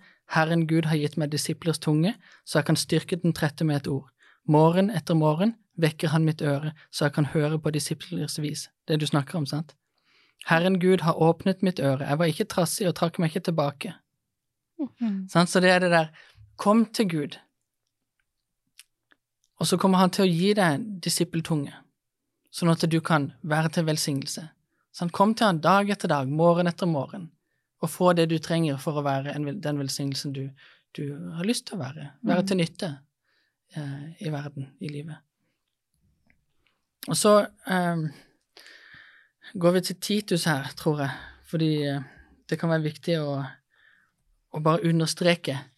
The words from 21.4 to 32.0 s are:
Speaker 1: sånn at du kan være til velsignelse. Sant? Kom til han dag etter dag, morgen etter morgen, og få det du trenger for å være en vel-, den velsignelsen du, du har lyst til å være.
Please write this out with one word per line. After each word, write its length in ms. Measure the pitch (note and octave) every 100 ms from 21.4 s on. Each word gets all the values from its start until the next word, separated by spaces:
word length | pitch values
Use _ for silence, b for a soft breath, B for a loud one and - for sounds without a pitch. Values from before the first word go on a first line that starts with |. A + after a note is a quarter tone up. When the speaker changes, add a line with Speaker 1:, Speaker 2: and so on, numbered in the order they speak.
| D#3+ D#3 C#3+ - _ _ _ _ _ _ _
Speaker 1:
sånn 180 | - E3+
at 100 | E3 E3+
du 80 | D#3+
kan 300 | - D#3+ C#3 - D#3+
være 220 | D3+ D#3+
til 140 | F3 D#3
velsignelse. 560 | D#3 D#3+ C#3 - - D#3+ _ _ _ _ -
Sant? 180 | F3 -
Kom 160 | G3+
til 140 | A3 A3
han 140 | E3
dag 240 | D#3 G3 G3+
etter 220 | G3+ F#3+
dag, 160 | D3 C3
morgen 400 | D3+ E3+ E3+ F3
etter 220 | - F#3
morgen, 400 | D#3 B2+ - E3+ _ _ _ _ -
og 80 | E3+
få 220 | - F3+
det 140 | F3 E3
du 60 | D#3+
trenger 340 | - E3 D#3+ C#3
for 180 | E3 D3
å 60 | C#3+
være 260 | C3+ C#3+
en 140 | D3 D3
vel-, 140 | C#3+
den 160 | D3+ D3
velsignelsen 540 | C#3 - C#3 C3+ D3 C#3
du, 80 | C3+ C3+ b b b -
du 80 | C#3+ C#3+ F3 E3
har 100 | F#3+
lyst 220 | A#3+ -
til 80 | G3
å 60 | C3+
være. 240 | D3+